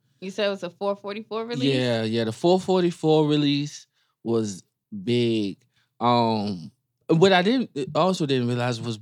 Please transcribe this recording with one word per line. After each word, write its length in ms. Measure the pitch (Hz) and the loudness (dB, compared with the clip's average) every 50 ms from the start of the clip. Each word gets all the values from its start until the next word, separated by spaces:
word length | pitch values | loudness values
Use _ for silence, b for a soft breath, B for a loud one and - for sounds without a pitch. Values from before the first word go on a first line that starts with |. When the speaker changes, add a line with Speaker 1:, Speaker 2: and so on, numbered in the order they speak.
| _ _ _ _ | _ _ _ _
Speaker 1:
You 100 | 185 190 | -14 -10
said 160 | 190 - 208 | -6 -2 -2
it 20 | 202 | -2
was 140 | 196 190 185 | -2 -4 -8
a 60 | 170 | -12
four 260 | 170 _ 202 202 202 | -10 _ -4 -4 -4
forty-four 500 | 202 - 196 202 220 220 - 208 220 226 | -4 -8 -10 -10 -10 -10 -8 -8 -8 -6
release? 280 | 233 240 139 131 139 135 | -6 -4 -2 0 0 0
Speaker 2:
Yeah, 280 | 127 127 123 117 113 113 | 0 0 0 0 0 0
yeah. 200 | 110 113 117 113 | 0 0 0 -2
The 80 | 110 | -2
four 280 | 110 - - 170 185 185 | -4 0 2 2 4 2
forty-four 680 | 185 - 185 185 175 175 165 - - 156 156 156 156 | 2 0 2 2 2 0 -2 0 2 4 4 4 4
release 600 | 147 151 147 147 143 143 143 147 147 - - - _ _ _ _ _ _ _ - | 4 2 2 2 2 0 0 -2 -6 -10 -16 -20 _ _ _ _ _ _ _ -4
was 400 | 110 117 113 110 104 95 85 - _ _ _ _ _ 107 101 90 | -2 -2 0 0 -2 -6 -12 -16 _ _ _ _ _ -16 -8 -4
big. 540 | 123 120 120 120 117 113 110 104 98 82 - _ _ _ _ _ _ _ _ | -2 0 2 2 2 0 0 -2 -4 -6 -10 _ _ _ _ _ _ _ _
Um, 720 | 113 123 120 120 117 113 113 107 101 104 98 87 78 - - _ _ _ _ _ _ | 2 2 4 4 2 2 0 0 -2 -4 -6 -8 -10 -16 -18 _ _ _ _ _ _
what 260 | - 165 165 180 196 190 | 0 2 4 6 6 6
I 80 | 180 | 4
didn't, 300 | 180 202 254 269 214 - _ 143 139 - 151 | 4 2 0 0 -2 -4 _ -8 -8 -2 0
also 300 | 147 170 185 185 - 170 | 0 2 2 0 -2 -2
didn't 220 | 135 135 127 120 | 0 0 0 0
realize 320 | 120 123 120 120 123 120 113 | 0 -2 -2 -2 -2 -4 -4
was 200 | 113 120 110 104 | -6 -8 -8 -8